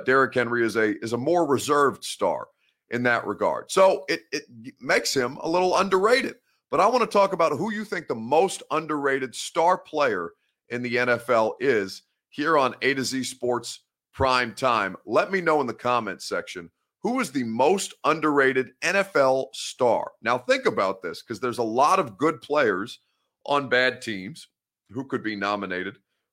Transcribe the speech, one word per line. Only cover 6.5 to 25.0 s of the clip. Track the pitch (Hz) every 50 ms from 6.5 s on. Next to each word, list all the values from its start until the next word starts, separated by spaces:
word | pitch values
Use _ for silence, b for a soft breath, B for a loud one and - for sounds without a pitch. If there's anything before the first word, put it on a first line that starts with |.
| _ _ _ -
But | 131 151
I | 185
wanna | 220 247 247 220
talk | 220 - 202 196 190
about | 190 170 165 156
who | 147 131 185 226
you | 208 214 214
think | 202 196 175 147 -
the | 135
most | 113 110 120 143 160 185 185 - - - -
underrated | 139 156 160 151 156 147 139 139 135 135 135 123 -
star | - - - - 175 165 175 190 180
player | - - - 151 143 127 104 90 85 85 - _ _ _ _ _ _ -
in | 120 123
the | 123 120 120 120
N | 123 123
F | 120 117 117 131
L | 123 113 110 107 - -
is | 120 139 123 107 98 95 - - _ _ _ _ _ _
here | - - 147 160 160 147
on | 131 123 - -
A | - 131 139
to | 135 123
Z | 101 131 131 123
Sports | - - - 127 123 120 120 117 - - - _ _ _ _ _ _
Prime | - - 139 131 127 123 123 113 98
Time. | - 135 131 117 110 98 95 92 - -
Let | - 117 151 196 202
me | 196 190
know | 170 165 156 151
in | 135
the | 117 113
comments | - - 123 123 120 110 98 90 - -
section | - 98 87 - - - 90 85 82 _ _ _ _ _ _
who | - 208 247 262
is | 233 143
the | 127 139 123
most | 113 113 120 131 156 196 190 - - - _
underrated | - 139 156 160 151 156 143 143 135 131 131 131 127 110 - -
N | - 165 185
F | 196 190 196 -
L | 147 135 131 131 135 127 -
star. | - - - - - - 131 120 104 85 - - - _
Now | - 113 123 127
think | - - 262 269 262
about | 214 113 107 98 95 95 -
this, | - 85 78 -
'cause | - - 113 95
there's | 123 123 113 110
a |
lot | 117 110 110 127 143 156 185 190
of | 170 123 98 -
good | 139 160 156 -
players | - - 143 151 139 110 95 90 104 - - - _ _ _ _ _ _ _ _ -
on | - 143 143 139 117
bad | 123 123 127 127 123 127
teams | - 117 107 95 92 107 165 - - - _ _ _ _ _ _ _ -
who | 101 127